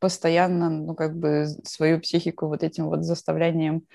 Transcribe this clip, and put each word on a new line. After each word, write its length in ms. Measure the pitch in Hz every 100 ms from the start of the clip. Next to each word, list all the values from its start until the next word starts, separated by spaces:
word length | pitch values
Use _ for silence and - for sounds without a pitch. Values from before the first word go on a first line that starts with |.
постоянно, 720 | 185 185 165 170 185 180 170
ну, 240 | 156 156 165
как 200 | 160 165
бы 300 | 156 151 151
з-, 140 | 147
свою 360 | - - 160 160
психику 480 | - 170 170 - 156
вот 140 | 151
этим 220 | 165 160 156
вот 180 | 156
заставлением 840 | 165 165 - 160 170 165 156 160 -